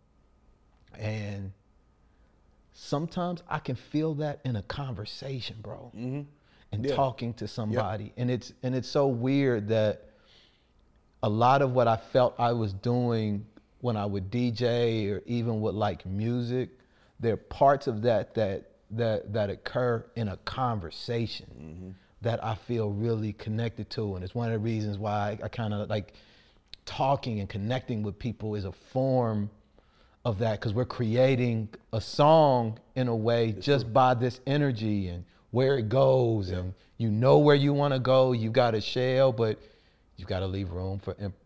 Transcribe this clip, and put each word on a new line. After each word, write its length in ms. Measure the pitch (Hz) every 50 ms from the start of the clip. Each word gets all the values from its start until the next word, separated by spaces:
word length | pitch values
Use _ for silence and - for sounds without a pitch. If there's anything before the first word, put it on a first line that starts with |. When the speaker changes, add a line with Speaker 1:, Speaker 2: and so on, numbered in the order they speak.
| _ _ _ _ _ _ _ _ _ _ _ _ _ _ _ _ _ _ -
Speaker 1:
And 560 | - 107 110 110 110 104 101 101 98 98 95 98 - _ _ _ _ _ _ _ _ _ _ _ _ _ _ _ _ _ _ _ _ _ _ _
sometimes 680 | - - - - 143 165 165 - 185 175 180 180 165 - -
I 100 | - 151
can 160 | - - 127
feel 400 | - - - - 151 156 160 151
that 240 | 143 151 147 143 - -
in 100 | 135 120
a 80 | 101 98
conversation, 920 | - - - 143 131 117 85 - - - - 131 139 135 127 110 - - 113
bro. 300 | 107 104 - - - 120 -
Speaker 2:
Mm-hmm. 240 | 104 117 127 131 147 147 143 - _ _ _ _ _ _ _ -
Speaker 1:
And 120 | 104 117
Speaker 2:
Yeah. 100 | 139 135
Speaker 1:
talking 400 | - 139 131 120 - 120 117 117
to 100 | - 104
Speaker 2:
Yep. 40 | 104
Speaker 1:
somebody. 600 | - - 110 107 110 120 110 92 104 101 104 - -
And 140 | - 123 123
it's, 220 | 123 120 - - - _ -
and 140 | 127 127
it's 100 | 131 113
so 220 | - - 147 143 139
weird 580 | 127 117 120 131 139 139 139 135 120 107 104 104
that 340 | 110 110 107 107 98 - - - - _ _ _ - - _ _ _ _ _ _ _ _ _ _ _ _ _ _ _ _ -
a 40 | 110
lot 340 | 104 110 117 123 135 139 143
of 100 | 131 123
what 160 | 127 120 113
I 80 | 113
felt 400 | 107 - - - 131 123 117 - -
I 140 | 120 120 123
was 200 | 120 110 104 98
doing 720 | 98 - 120 120 123 123 120 117 113 110 107 104 101 107 - _ - _ _ _ _
when 160 | - 123 113
I 100 | 107 101
would 240 | 104 98 98 92 98
D 220 | 120 120 123 123 113
J 560 | 107 123 120 120 120 120 117 113 110 104 98
or 100 | 104 - -
even 340 | - 120 120 113 117 113 107
with, 140 | 107 107 87
like, 320 | 104 104 104 90 - -
music 640 | 92 95 101 110 117 120 123 120 117 123 127 123 - - - _ _ _ _ _ _ _ -
there 140 | - 117 107
are 20 |
parts 500 | - - - - - 143 139 143 139 -
of 160 | 139 117 107 107
that, 320 | 120 113 101 - - -
that, 360 | 113 107 95 - 78 - - _ _ _ _
that, 420 | 110 113 117 113 107 95 - - 101
that 180 | 113 104 98
occur 540 | 92 90 - - - 131 127 123 117 113 - - _
in 120 | 117 117 104
a 80 | 92 -
conversation 1080 | - - - - 131 123 117 104 85 78 - - - - 120 117 117 104 - - - - - 62
Speaker 2:
Mm-hmm. 300 | 73 80 78 90 92 92 92 - _ _ _ _ 104
Speaker 1:
that 200 | 113 117 117 -
I 100 | 113 110
feel 360 | - - - 120 113 107 104
really 420 | 101 101 113 117 113 110 107 107 104
connected 540 | - - 113 110 110 117 113 - - 107 -
to. 240 | - - 110 101 95
And 100 | 90 92
it's 100 | 92 -
one 140 | 123 117 113
of 40 | 113
the 60 | 110
reasons 400 | 107 113 113 110 107 107 104 98
why 400 | 104 107 104 104 101 107 107 104 -
I, 20 |
I 40 | -
kinda, 380 | - - 113 107 104 101 104 -
like, 260 | 107 107 - - - - - - _ _ _ _ _ _ _ _ - - _
talking 560 | - - - 135 135 143 135 - 127 113 104
and 80 | 98 92
connecting 540 | - 104 98 110 127 123 - - 120 107 107
with 160 | 104 95 -
people 360 | - 120 101 - 107 110 104
is 80 | 104 95
a 80 | 98 -
form 760 | - - - - 131 131 135 131 127 120 113 110 104 101 101 - - _ _ _ _ _ _ _ _ _ _ _ _ -
of 140 | 123 107 95
that, 200 | 117 113 107 101
'cause 140 | - 117 98
we're 100 | 117 127
creating 840 | 120 - - 123 110 110 123 131 135 135 120 123 120 117 113 110 104 - - - _ -
a 60 | 110
song 800 | - - - - 147 151 160 160 156 143 131 123 117 110 110 - - _ _
in 140 | 135 127 123
a 80 | 117
way 340 | 113 107 117 120 117 117 113
Speaker 2:
It's 140 | 104 95 92
Speaker 1:
just 200 | 135 143 139 113
Speaker 2:
true. 60 | 120 107
Speaker 1:
by 200 | 139 131 127 127
this 260 | 117 127 123 117 - -
energy 600 | 139 139 147 147 139 127 104 110 107 104 101 95 90
and 160 | 87 87 90 - _ _ _ _
where 280 | - 120 131 131 139 131
it 100 | 110 104
goes, 640 | 110 131 135 135 131 131 123 117 113 107 95 90
Speaker 2:
Yeah. 80 | 92 90
Speaker 1:
and 160 | 90 92 95 - _ _ _ -
you 120 | 117 113
know 280 | 104 107 123 131 143 151
where 180 | 147 147 143
you 160 | 143 139 143 143
wanna 260 | 143 143 143 135 131
go, 340 | 123 127 131 131 131 131 127
you 180 | 117 110 110
got 240 | 113 131 120 117 110
a 60 | 107 104
shell, 500 | - - 127 127 127 127 131 135 135 120
but 260 | 110 117 110 104 - - - - _ _ _ _ _ _ _ _ -
you 80 | 87
gotta 200 | - 95 92 95
leave 240 | 95 92 98 101 90 87
room 260 | 90 92 95 98 101
for 160 | - - - -
im-, 140 | 104 98 95 - _